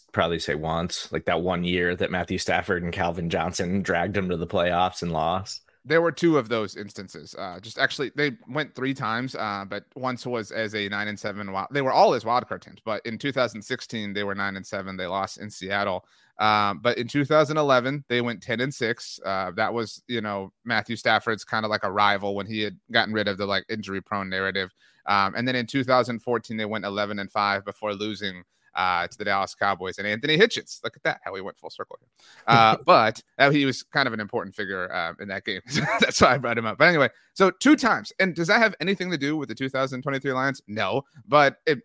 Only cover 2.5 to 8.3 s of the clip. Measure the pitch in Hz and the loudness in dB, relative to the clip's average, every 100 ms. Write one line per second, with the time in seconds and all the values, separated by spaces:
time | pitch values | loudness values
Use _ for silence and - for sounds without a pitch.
2.5 | 90 90 90 85 92 87 85 85 82 82 | 0 0 -2 -2 -2 -2 -2 -2 -2 -2
3.5 | - 90 98 92 85 87 101 92 87 85 | -2 -2 -2 0 0 0 -2 -2 -4 -2
4.5 | 98 87 87 92 - 87 80 80 92 104 | 0 2 2 0 -2 -4 -2 0 -2 -6
5.5 | - _ _ 123 160 170 - 170 151 110 | -14 _ _ -2 0 0 2 2 4 2
6.5 | 117 101 - 104 - 95 80 - - 92 | -2 -4 -8 -14 -14 -16 -16 -16 -12 -12
7.5 | 87 110 117 135 - 131 143 147 | -12 -12 -2 -2 -2 -6 -2 -2